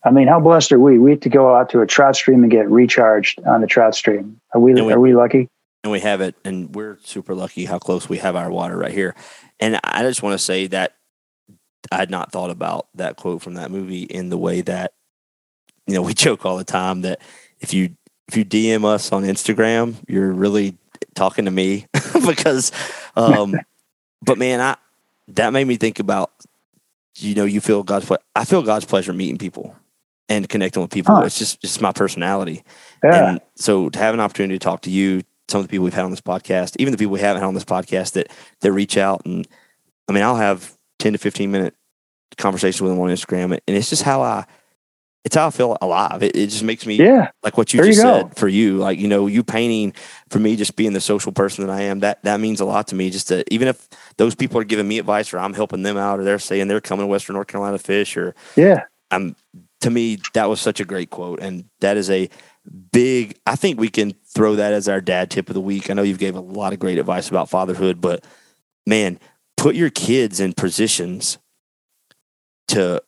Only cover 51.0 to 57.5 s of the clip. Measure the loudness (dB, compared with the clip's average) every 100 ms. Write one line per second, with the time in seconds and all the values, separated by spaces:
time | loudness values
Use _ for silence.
51 | -2 -2 -2 -2 -2 -2 -6 -4 -4 -2
52 | -2 -2 -2 -2 -2 -2 -2 -2 -4 -4
53 | -4 -4 -4 -4 -2 0 0 -2 _ -20
54 | -20 0 0 0 -4 -2 -2 -2 -2 -4
55 | -2 -2 -2 -6 -6 -4 -6 -4 -4 -4
56 | -2 -2 0 -2 -2 -4 0 -2 -4 -4
57 | -2 -4 -4 -10 -8